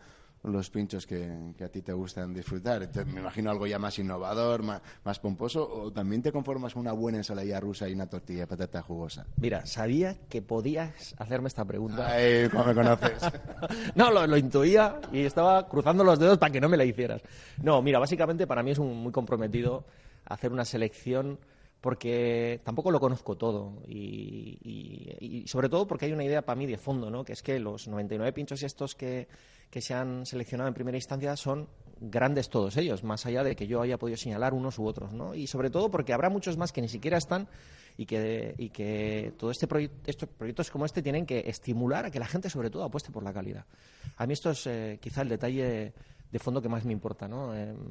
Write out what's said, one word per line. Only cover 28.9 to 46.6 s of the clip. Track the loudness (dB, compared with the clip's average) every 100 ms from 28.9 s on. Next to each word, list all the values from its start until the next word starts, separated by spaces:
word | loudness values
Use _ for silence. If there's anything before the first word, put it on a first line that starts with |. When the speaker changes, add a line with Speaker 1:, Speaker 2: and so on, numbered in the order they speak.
Speaker 2:
que, | -6 -6 -6 -8 -16 -20 -20 -14
que | -10
se | -6
han | -4 -4 -6
seleccionado | -6 -8 -6 -4 -2
en |
primera | -2 -4 -4
instancia | -4 -4 -4 -2
son | -2 -4 -6 -14 -20 -16
grandes | -4 2 2 2 0
todos | 2 2 2
ellos, | 0 0
más | -2 -4 -2
allá | 0
de | 0 -2
que | -2
yo | 0
haya | 0 -2
podido | -4 -4
señalar | -4 -2 0
unos | 0 -2 -2
u | -4
otros, | -4 -8
¿no? | -8 -8
Y | -8 -6
sobre | -2 0
todo | 2 2
porque | 0 0
habrá | 2 4
muchos | 2 -2 -2
más | -2
que | -2
ni | -4
siquiera | -4 0 0
están | 0 -2 -4 -14 -20 -20 -18 -10
y | -4
que, | -2 0 -2 -4 -8
y | -10
que | -6 -4 -2 -2 -2 -4 -4
todo | -4
este | -2 0
proye-, | 0 -2 -6 -8
estos | -8 -8
proyectos | -10 -8 -4 -4
como | -2 -4
este | -2
tienen | -2 -2 -2
que | -4 -4
estimular | -6 -4 0 0 0 -2
a |
que | -4
la | -4
gente | -4 -4
sobre | -4 -4
todo | -4
apueste | -6 -6 -8
por | -8
la | -6
calidad. | -6 -8 -10 -14 -20 -20 -16 -14 -6
A | -4
mí |
esto | -2 -2
es, | -2 -4
eh, | -6 -6 -8
quizá | -8 -4
el | -2
detalle | 0 -2 0 -2 -2 -6 -10 -20 -20 -8
de | -6
fondo | -2 -2